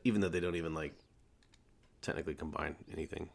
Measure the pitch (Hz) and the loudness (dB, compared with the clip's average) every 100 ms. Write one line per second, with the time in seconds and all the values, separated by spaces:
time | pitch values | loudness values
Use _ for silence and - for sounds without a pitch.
0 | 127 104 92 87 87 85 82 80 73 - | 4 6 4 4 2 0 0 -2 -4 -8
1 | - - - _ - - - - - - | -20 -20 -20 _ -20 -20 -20 -20 -20 -6
2 | - - 78 73 80 76 80 - - 82 | -4 -2 -2 -4 -4 -2 -2 -4 -8 -6
3 | 80 - 82 | -6 -6 -8